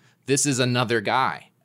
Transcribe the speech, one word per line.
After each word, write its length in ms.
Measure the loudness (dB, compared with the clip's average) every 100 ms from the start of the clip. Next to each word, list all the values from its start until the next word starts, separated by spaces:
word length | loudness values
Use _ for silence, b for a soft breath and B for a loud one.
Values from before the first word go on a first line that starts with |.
| b b -4
this 200 | 0 0
is 140 | 0
another 420 | 0 0 0 -2
guy 480 | 0 0 0 -4 -12 _